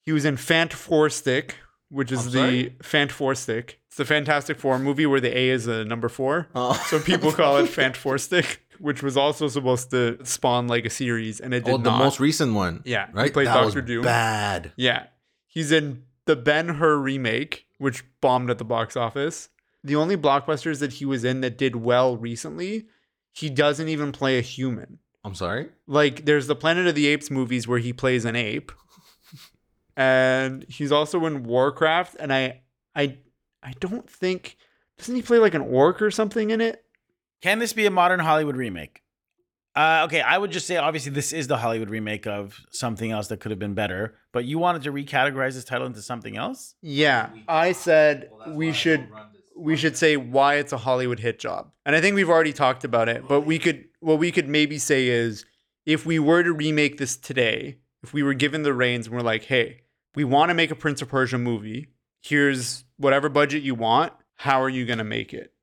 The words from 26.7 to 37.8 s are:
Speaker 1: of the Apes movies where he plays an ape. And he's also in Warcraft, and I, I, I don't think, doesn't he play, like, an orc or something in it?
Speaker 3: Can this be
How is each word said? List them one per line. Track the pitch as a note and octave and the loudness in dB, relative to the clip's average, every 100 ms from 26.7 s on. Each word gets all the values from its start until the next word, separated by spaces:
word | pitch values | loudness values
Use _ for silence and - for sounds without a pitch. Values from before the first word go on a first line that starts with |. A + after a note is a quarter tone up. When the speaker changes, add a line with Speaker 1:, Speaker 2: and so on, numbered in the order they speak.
| E3+ F3+ | 2 2
Speaker 1:
of | |
the | D3 D3 | 2 2
Apes | D3 D3 | 2 -2
movies | C3 B2 B2 A2+ | -4 -2 -4 -2
where | A#2+ | -2
he | A#2 | -2
plays | B2 C3+ B2+ A2+ | -2 0 0 -2
an | A#2 | -4
ape. | A2 C3 - - _ _ _ _ _ D3 - _ _ _ _ - | -4 -6 -10 -20 _ _ _ _ _ -20 -20 _ _ _ _ 0
And | C3 C3 C3 C3 C3 C3+ - | 4 6 4 2 -2 -6 -14
he's | - C#3+ | -8 0
also | D3 D3+ F3+ D#3+ | 2 2 0 -2
in | C#3+ | -4
Warcraft, | A#2 B2 C3+ C#3+ D#3 E3 F3+ - | -2 2 2 2 2 2 -2 -8
and | D3+ | -2
I, | C3+ C3 C3 _ _ _ | 0 0 -6 _ _ _
I, | - C#3+ C3 _ _ _ _ | -4 -4 -4 _ _ _ _
I | C3 B2 | -18 -10
don't | F#3 A#3 - | -8 -8 -12
think, | - F#3 F#3 - - _ _ _ _ | -6 -4 -4 -8 -20 _ _ _ _
doesn't | - | -8
he | B3 | -6
play, | A3+ A#3 | 2 6
like, | A3 | 6
an | E3 | 4
orc | - B2+ D3+ F3+ | 0 6 6 4
or | G#3+ | -2
something | G3 G#3+ A3+ G#3+ | 0 -2 0 0
in | A3 | 0
it? | A3+ - _ _ _ _ _ _ | 0 -2 _ _ _ _ _ _
Speaker 3:
Can | F3 G#3+ | -2 0
this | A#3 | 0
be | A3 | 2